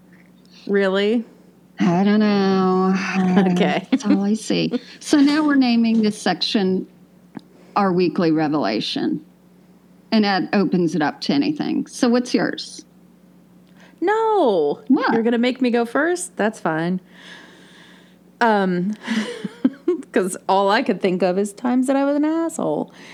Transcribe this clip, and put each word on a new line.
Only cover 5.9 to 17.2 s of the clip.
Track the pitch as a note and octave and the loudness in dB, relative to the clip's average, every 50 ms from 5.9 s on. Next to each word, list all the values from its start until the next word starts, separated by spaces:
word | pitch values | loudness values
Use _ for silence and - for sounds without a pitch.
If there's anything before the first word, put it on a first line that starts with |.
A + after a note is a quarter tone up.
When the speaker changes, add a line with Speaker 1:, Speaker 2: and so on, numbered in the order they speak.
| A3+ A3+ | 2 2
Speaker 2:
this | G#3+ G#3 G#3 - | 2 0 -2 -2
section | - G3 E3+ - - - - G#3+ F#3+ F#3 F#3 F#3+ - - - - - - _ _ - - - - - - - - - - - | -2 -4 -2 -2 -2 -2 0 0 0 0 0 -2 -4 -8 -14 -20 -20 -20 _ _ -20 -20 -20 -20 -20 -20 -20 -20 -14 -6 -2
Our | - G3 F#3+ | 0 0 2
Weekly | F3 F3+ F#3 D#3+ - F#3+ F3 D#3+ | 2 2 2 0 0 0 0 2
Revelation. | D#3 D#3 C#3+ C#3 D#3 D3 A2+ G2 A2+ - - - - - F4 D#4+ - - - - - _ _ - _ _ - - - _ _ - - - _ - | 2 0 0 0 -2 -2 -2 -2 -2 -2 -4 -4 -4 -4 -4 -4 -4 -6 -8 -12 -20 _ _ -20 _ _ -20 -20 -20 _ _ -20 -20 -20 _ 0
And | A3+ A3 G#3 | 0 2 2
that | G3+ G3 F3+ D#3+ - - | 2 0 -2 -2 -2 0
opens | G#3 F#3 - F#3+ F3+ F3 D#3 E3+ | 0 0 2 2 0 0 0 0
it | E3+ | 0
up | D3 - - - | -2 -2 -2 -4
to | - - - | -4 -2 0
anything. | C#4+ - - D4+ - - - - - - | 0 0 0 -2 -4 -4 -4 -2 -4 -4
So | - - - C4 A#3+ | -6 -6 -2 0 0
what's | A#3 B3 A#3+ - - | 2 0 0 0 -2
yours? | G3+ D3+ - - - - - - - - - - - - - - _ - - - - _ _ - - - - - - - - - - | -2 -2 -2 -4 -8 -10 -14 -16 -20 -20 -20 -20 -20 -20 -20 -20 _ -20 -20 -20 -20 _ _ -20 -20 -20 -20 -20 -20 -20 -20 -10 -4
Speaker 1:
No. | E4 F#4 G#4+ A4+ A4 A4 G#4+ G4 D4+ A#3 G3 E3 D3 C#3+ D#3+ - - | -2 0 0 0 0 2 2 2 2 2 2 2 0 0 -2 -2 0
Speaker 2:
What? | - B3+ G#4 C5 - A3+ | 0 0 2 2 2 0
Speaker 1:
You're | A3+ A3 | 2 2
gonna | A#3+ B3 | 0 0
make | A#3 A#3+ B3+ B3 - | 2 0 0 0 0
me | B3+ B3 | 0 0
go | A3+ A#3+ A#3 | 0 0 0
first? | A#3 - C4+ D4+ E4+ F4+ F4 - - - | 0 0 0 0 0 -2 -2 -6 -8 -4
That's | - G3 A3 G#3+ - | -2 -2 -2 -2 -4
fine. | - E3+ D#3+ D#3 E3 F3 F#3 F3+ - - - - | -4 -4 -2 -2 -2 -2 -2 -4 -6 -12 -20 -20